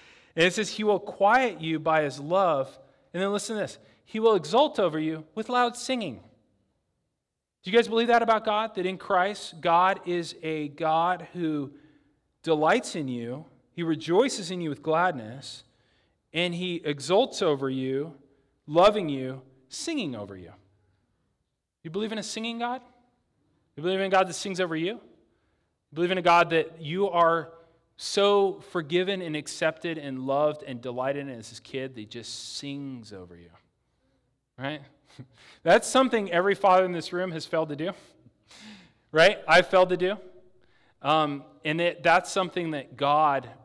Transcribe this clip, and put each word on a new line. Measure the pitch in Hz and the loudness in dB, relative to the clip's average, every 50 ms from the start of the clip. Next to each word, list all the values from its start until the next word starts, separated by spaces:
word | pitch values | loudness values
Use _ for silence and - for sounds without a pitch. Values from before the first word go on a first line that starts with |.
| - - - _ _ _ _ | -20 -20 -20 _ _ _ _
And | 170 165 | 2 2
it | 185 175 | 4 2
says, | 226 214 - | 0 -4 -4
"He | - - 214 | -4 -2 2
will | 208 208 180 | 2 2 2
quiet | - - - - 196 202 220 262 262 233 185 156 160 | 0 -4 -2 2 4 6 6 6 4 2 -2 -4 -6
you | 160 160 156 | -4 -4 -2
by | 147 160 156 156 151 | 0 2 2 2 2
his | 143 131 143 | 0 -2 -6
love." | 139 151 175 190 196 175 156 139 131 - - - - _ _ _ _ _ - | -4 0 2 2 4 4 2 2 0 -4 -8 -14 -20 _ _ _ _ _ -6
And | 170 190 | -4 -2
then | 196 202 | -2 -2
listen | 202 - - 226 | -4 -4 -6 -6
to | 214 185 | -6 -6
this. | 127 - - _ _ _ _ _ | -8 -10 -14 _ _ _ _ _
"He | _ - 220 | _ -4 2
will | 220 226 214 | 4 4 4
exult | 190 147 147 185 240 294 302 - - | 4 2 2 2 2 2 2 2 0
over | 202 170 151 156 | 0 0 0 -2
you | 156 156 160 160 156 - _ | -4 -4 -6 -8 -10 -12 _
with | 220 214 - | -10 -6 -2
loud | 247 247 247 240 233 | 0 0 0 0 -2
singing." | - - - 247 240 214 165 117 92 - _ _ _ _ _ _ _ _ _ _ _ _ _ _ _ _ _ _ _ _ _ _ _ _ _ _ _ _ | -6 -6 -6 -4 -4 -4 -6 -10 -12 -16 _ _ _ _ _ _ _ _ _ _ _ _ _ _ _ _ _ _ _ _ _ _ _ _ _ _ _ _
Do | 185 | 2
you | 190 | 4
guys | 233 226 202 | 4 4 4
believe | 220 226 233 240 | 2 0 2 4
that | 233 233 233 | 4 4 4
about | 220 220 214 214 | 4 2 2 2
God? | 220 208 214 220 220 220 | 0 0 0 -2 -4 -4
That | 196 180 | -4 -4
in | 185 190 - | -4 -4 -6
Christ, | - - 202 180 180 196 208 208 - - - 165 139 | -4 0 2 2 2 2 -2 -6 -10 -14 -14 -4 0
God | 175 165 170 180 185 196 190 - | 2 4 6 6 4 2 0 -2
is | 180 175 175 170 160 - - - | -4 -4 -4 -4 -6 -10 -10 -8
a | 160 156 156 151 143 | -6 -4 -4 -6 -8
God | 139 147 165 156 156 160 165 175 185 170 165 - - | -6 -4 -2 0 2 2 2 2 0 -2 -6 -10 -8
who | 180 175 156 156 147 139 131 - - - _ _ _ _ _ _ _ _ _ _ _ - | -6 -4 -2 -2 -2 -4 -6 -10 -16 -20 _ _ _ _ _ _ _ _ _ _ _ -2
delights | 165 160 151 151 160 196 254 247 - - | 0 2 4 4 4 4 4 2 -2 -6
in | 185 147 131 | -8 -6 -6
you, | 123 120 117 117 127 147 156 - _ _ _ _ _ | -6 -6 -6 -8 -10 -12 -14 -18 _ _ _ _ _
he | - 170 | -6 -4
rejoices | 160 160 143 - 156 170 190 262 269 - - 190 160 | -2 -2 -2 -2 2 2 2 2 2 0 -4 -8 -8
in | 185 180 | -8 -6
you | 170 156 | -6 -6
with | 139 135 - | -6 -6 -4
gladness, | 156 156 160 180 185 165 131 110 107 120 139 139 - - - - _ _ _ _ _ _ _ _ _ _ _ _ _ - | -2 0 2 2 0 0 -4 -8 -12 -12 -14 -14 -16 -18 -18 -20 _ _ _ _ _ _ _ _ _ _ _ _ _ -4
and | 160 175 180 170 | -2 -2 -2 -4
he | 170 180 180 175 165 - | -4 -6 -6 -6 -4 -4
exults | 151 147 139 127 131 180 202 262 262 262 - 208 | -4 -6 -4 -2 2 4 4 4 2 0 0 0
over | 170 147 135 139 135 | 0 2 0 0 -4
you, | 131 131 131 131 131 135 147 165 160 - _ _ _ _ _ _ _ _ _ | -4 -4 -4 -2 -4 -4 -4 -6 -10 -16 _ _ _ _ _ _ _ _ _
loving | - 147 165 185 208 208 214 185 151 | 0 4 6 6 6 6 4 0 -4
you, | 135 135 131 131 131 131 - _ _ _ _ _ | -4 -6 -6 -8 -10 -12 -14 _ _ _ _ _
singing | - - - - 330 294 214 151 123 | -14 -10 -8 -6 -6 -6 -6 -6 -8
over | 107 104 98 98 | -8 -10 -12 -14
you. | 92 90 82 - - _ _ _ _ _ _ _ _ _ _ _ _ _ _ _ _ _ _ _ _ _ _ _ _ - | -16 -18 -20 -20 -20 _ _ _ _ _ _ _ _ _ _ _ _ _ _ _ _ _ _ _ _ _ _ _ _ -18
You | 165 | -10
believe | 160 196 220 214 220 | -8 -6 -6 -6 -6
in | 220 | -8
a | 202 | -8
singing | - - 220 220 233 233 233 | -8 -8 -8 -8 -8 -6 -6
God? | 233 240 247 262 - _ _ _ _ _ _ _ _ _ _ _ _ _ _ _ _ _ _ | -6 -6 -6 -8 -10 _ _ _ _ _ _ _ _ _ _ _ _ _ _ _ _ _ _
You | - 151 | -6 -4
believe | 180 190 190 | -2 -2 -2
in | 196 | 0
a | 190 | 2
God | 190 190 190 180 | 4 2 2 2
that | 170 | -2
sings | - - 208 190 175 | -6 -8 -6 -4 -4
over | 185 170 160 | -4 -2 -2
you? | 160 160 185 226 | -4 -4 -4 -6
You | 240 - - _ _ _ _ _ _ _ _ _ _ _ _ _ _ _ _ - | -8 -14 -20 _ _ _ _ _ _ _ _ _ _ _ _ _ _ _ _ -4
believe | 156 175 175 | -2 -2 0
in | 185 185 | 0 2
a | 170 | 4
God | 175 170 170 170 165 | 6 6 6 6 4
that | 165 160 151 - - - | 2 0 0 0 -6 -12
you | 165 143 165 185 202 196 | -10 -8 -4 -2 -2 0
are | 175 170 170 165 165 165 156 - - - - _ _ _ _ _ _ | 2 4 4 4 4 2 -2 -6 -12 -20 -20 _ _ _ _ _ _
so | - - - - 202 202 202 202 202 196 196 185 151 143 - - | -14 -10 -4 0 2 4 4 6 4 4 2 0 -4 -10 -8 -6
forgiven | 180 160 139 165 175 185 185 202 185 185 | -6 -4 -2 0 0 0 0 -2 -4 -6
and | 165 156 | -6 -6
accepted | 151 147 - - - 170 156 160 - - 170 165 160 | -6 -8 -10 -6 -2 0 -2 -2 -2 -6 -8 -8 -6
and | 143 139 131 131 131 | -8 -8 -8 -6 -4
loved | 135 135 143 151 151 151 151 - | -2 0 2 2 0 0 -2 -8
and | - 131 117 | -12 -12 -10
delighted | 117 127 120 123 127 135 139 143 139 139 | -10 -8 -6 -4 -4 -4 -4 -4 -8 -10
in | |
as | 131 117 107 - | -12 -14 -14 -16
his | 113 110 | -18 -20
kid | - - - 135 131 135 131 | -18 -12 -10 -8 -8 -8 -10
that | 113 | -14
he | 107 | -16
just | 104 - 120 113 - - - - - - | -14 -14 -14 -14 -14 -14 -14 -14 -14 -14
sings | - - 143 139 143 143 139 131 123 110 101 104 | -12 -10 -10 -10 -10 -10 -12 -12 -14 -16 -16 -18
over | 95 90 87 87 | -18 -18 -18 -20
you, | 85 87 85 82 _ _ _ _ _ _ _ _ _ _ _ _ _ _ _ _ _ _ _ _ - | -20 -20 -20 -20 _ _ _ _ _ _ _ _ _ _ _ _ _ _ _ _ _ _ _ _ -10
right? | 127 139 151 147 139 - _ _ _ _ _ - | -10 -8 -8 -10 -14 -20 _ _ _ _ _ -20
<laughs> | - - _ _ - - - _ - | -20 -20 _ _ -20 -20 -20 _ 4
That's | 165 180 226 226 - | 6 6 6 4 4
something | - 262 269 247 - 226 202 185 | 4 4 4 4 2 0 -2 0
every | 175 170 180 202 196 | 0 0 2 2 2
father | - - 196 185 185 185 | 2 4 6 6 6 6
in | 185 175 | 4 0
this | 170 156 - 175 | -4 -6 -6 -6
room | 175 185 185 160 | -6 -4 -4 -6
has | 160 - | -8 -8
failed | - - 160 160 156 | -4 -2 -2 -2 -2
to | 147 | -4
do, | 139 156 190 185 - - - _ _ _ - _ _ _ _ - - - - - - - _ _ _ _ _ - | -6 -6 -8 -8 -10 -16 -20 _ _ _ -20 _ _ _ _ -20 -20 -20 -20 -20 -20 -20 _ _ _ _ _ 4
right? | 156 165 196 208 - - | 6 6 6 6 2 2
I've | - 160 180 180 180 | 4 4 4 6 6
failed | - 185 185 175 | 4 4 4 4
to | 180 | 2
do. | 170 180 185 208 214 - - - - _ _ _ _ _ _ _ _ _ _ _ _ - | 0 -2 -2 -2 -4 -10 -16 -20 -20 _ _ _ _ _ _ _ _ _ _ _ _ -2
Um, | 143 151 160 151 147 143 139 139 - - _ - | 0 2 2 2 0 -2 -6 -10 -16 -20 _ -6
and | 156 156 165 | -4 -2 0
it, | 170 175 156 - 147 | 0 -2 -2 0 2
that's | 175 165 185 185 - | 4 4 4 2 0
something | - 202 185 170 - 180 175 165 156 | -2 -4 -4 -2 -4 -6 -6 -6 -6
that | 143 127 - 127 | -8 -10 -12 -8
God | 113 139 139 147 151 156 147 139 139 123 113 - - - | -4 0 0 2 2 2 2 0 -2 -4 -8 -14 -20 -20